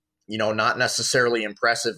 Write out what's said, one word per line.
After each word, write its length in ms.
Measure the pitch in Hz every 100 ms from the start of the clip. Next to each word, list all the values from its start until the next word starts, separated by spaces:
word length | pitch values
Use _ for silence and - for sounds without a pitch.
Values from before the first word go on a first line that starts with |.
| _ _ -
you 120 | 110
know, 160 | 107
not 240 | 107 113 110
necessarily 640 | 123 - 117 135 120 117
impressive 520 | 107 104 117 117 117